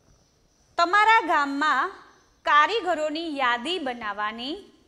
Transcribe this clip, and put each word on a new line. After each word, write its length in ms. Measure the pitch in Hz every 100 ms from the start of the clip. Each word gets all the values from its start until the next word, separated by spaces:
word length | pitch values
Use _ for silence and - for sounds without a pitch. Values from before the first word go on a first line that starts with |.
| _ _ _ _ _ _ _ -
તમારા 420 | 339 403 427 453 381
ગામમાં 640 | 320 285 277 302 262 339 - - _ _ _
કારીગરોની 960 | - 294 302 440 349 320 302 302 330 277
યાદી 400 | 254 240 240 370
બનાવવાની 840 | 262 240 214 202 214 226 254 370 - _